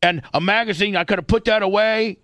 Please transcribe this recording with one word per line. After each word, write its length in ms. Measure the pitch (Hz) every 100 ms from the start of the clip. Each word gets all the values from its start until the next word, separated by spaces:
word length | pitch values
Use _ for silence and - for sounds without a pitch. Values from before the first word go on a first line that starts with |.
And 200 | 175 170 -
a 80 | 147
magazine, 540 | 180 208 233 170 208 190
I 80 |
could 140 | 175 196
have 100 | 165
put 180 | 226 220
that 180 | 220
away 560 | 196 202 220 220 226 -